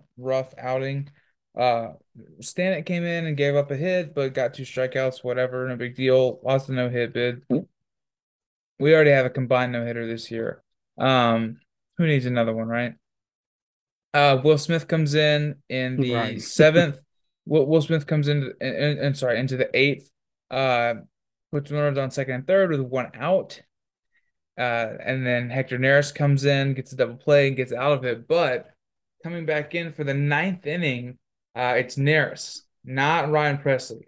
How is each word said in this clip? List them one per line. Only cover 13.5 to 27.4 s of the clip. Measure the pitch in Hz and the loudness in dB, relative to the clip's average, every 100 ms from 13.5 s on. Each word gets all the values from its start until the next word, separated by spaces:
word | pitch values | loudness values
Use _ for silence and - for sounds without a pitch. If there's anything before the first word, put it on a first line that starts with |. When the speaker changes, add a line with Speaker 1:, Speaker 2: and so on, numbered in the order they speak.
| _ _ _ _ _ _ | _ _ _ _ _ _
Speaker 1:
Uh, | 147 143 135 | 4 4 6
Will | 147 151 | 4 4
Smith | - 165 - | 2 -2 0
comes | 160 151 | 0 2
in | 151 151 147 147 147 - | 2 2 2 -2 -6 -8
in | 127 127 131 | -4 -2 0
the | 127 117 | 0 0
Speaker 2:
Right. | 110 104 | -2 -6
<laughs> | |
Speaker 1:
seventh. | - - 156 165 160 - _ _ _ _ 165 | -2 4 6 6 2 -2 _ _ _ _ -2
Will, | 151 139 | 0 2
Will | 160 | 2
Smith | 147 160 143 | 2 -2 0
comes | 151 143 | 0 0
in, | 147 131 - | 0 -4 -6
in, | 131 113 147 147 | -6 -2 -2 -2
in, | 139 | -2
sorry, | 139 127 113 | -2 -2 -2
into | 127 127 | -2 -2
the | 127 127 | 0 4
eighth. | 143 135 - _ _ _ - | 2 2 -8 _ _ _ -8
Uh, | 131 135 120 117 110 - _ _ _ _ | -2 2 2 0 -2 -10 _ _ _ _
puts | 147 143 | -6 -4
runners | 147 147 139 | -2 0 0
on | 131 | -2
second | 139 131 | -4 -4
and | 127 143 | -4 2
third | 196 185 | 4 4
with | 143 | 0
one | 127 131 113 | -2 -4 -4
out. | 110 147 185 - - _ _ _ _ _ _ _ _ _ - | -6 0 0 -2 -14 _ _ _ _ _ _ _ _ _ -6
Uh, | 123 117 110 - | -2 -2 -4 -6
and | - 131 127 | -6 -2 0
then | 120 120 | 0 -2
Hector | 131 131 127 | -4 -4 0
Neris | 131 143 143 | 4 4 4
comes | - 143 139 143 | 0 2 2 2
in, | 139 139 | 2 0
gets | 131 - | -4 -4
a | 131 | -2
double | 117 117 | -2 -2
play, | - 143 | 4 4